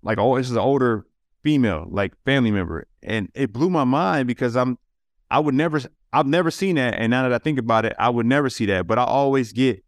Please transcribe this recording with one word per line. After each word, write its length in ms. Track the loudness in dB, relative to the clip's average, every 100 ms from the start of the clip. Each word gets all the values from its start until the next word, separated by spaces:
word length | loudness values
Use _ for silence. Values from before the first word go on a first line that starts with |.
Like, 160 | -4 0
oh, 200 | 2 2
this 100 | 0
is 60 |
an 60 | -2
older 460 | 0 2 2 0 -6 _ _ _
female, 420 | 0 2 2 0 -6
like, 240 | -4 -4 _
family 280 | -2 2 2
member. 360 | 0 -4 -8 -12 _
And 260 | -6 -6 -6 -4
it 160 | -6
blew 180 | -2 0
my 140 | 0
mind 440 | 0 0 0 -2 -2
because 280 | -2 -2 0
I'm, 220 | -2 -4 _ _ _ _ _
I 100 | -2
would 140 | 0
never, 280 | 0 0 -2 -6 _ _
I've 140 | 0 2
never 220 | 2 0
seen 260 | -2 -2 0
that. 200 | 0 0
And 140 | 0
now 120 | 0
that 100 | 0
I 40 | 0
think 220 | -2 -4
about 260 | 2 2 2
it, 80 | 0
I 100 | 0
would 160 | 2 2
never 240 | 2 0
see 160 | -2 0
that. 200 | 0 2
But 100 | 0
I 60 |
always 480 | 2 2 2 2 -2
get 320 | 0 0 0